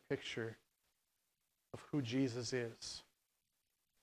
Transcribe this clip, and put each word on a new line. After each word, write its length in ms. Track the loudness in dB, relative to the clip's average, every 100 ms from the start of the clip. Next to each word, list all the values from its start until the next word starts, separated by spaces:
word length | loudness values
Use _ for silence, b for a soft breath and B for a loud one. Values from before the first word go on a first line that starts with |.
| _
picture 480 | -4 -2 -4 -4 -6 _ _ _ _ _ _ _ _ _ _ _
of 80 | -14 0
who 120 | 0
Jesus 500 | 2 4 4 2 0
is, 480 | 0 0 -4 -10 -10 -12 _ _ _ _ _ _ _ _ _